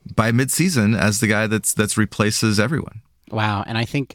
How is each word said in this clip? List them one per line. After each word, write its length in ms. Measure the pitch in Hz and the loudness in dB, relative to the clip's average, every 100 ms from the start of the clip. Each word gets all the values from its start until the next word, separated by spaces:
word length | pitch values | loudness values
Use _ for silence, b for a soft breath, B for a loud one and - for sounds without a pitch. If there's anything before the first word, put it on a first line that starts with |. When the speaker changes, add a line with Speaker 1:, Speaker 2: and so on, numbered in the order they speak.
| - | -6
Speaker 1:
by 160 | - 110 | 0 2
midseason 680 | 117 135 - 175 147 104 113 | 2 2 0 0 2 2 2
as 220 | 101 101 | 2 2
the 80 | 107 | 2
guy 220 | 107 110 | 2 0
that's, 260 | 107 - | 0 0
that's 220 | - 107 - | -2 0 0
replaces 640 | 107 - 107 107 113 101 | 0 0 0 0 0 2
everyone. 400 | 104 160 - 110 - _ - | 0 -2 -6 -12 -20 _ -10
Speaker 2:
Wow. 360 | 110 107 101 - | -4 -2 -2 -4
And 100 | 113 | -4
I 80 | |
think, 300 | 117 139 131 | -4 -4 -6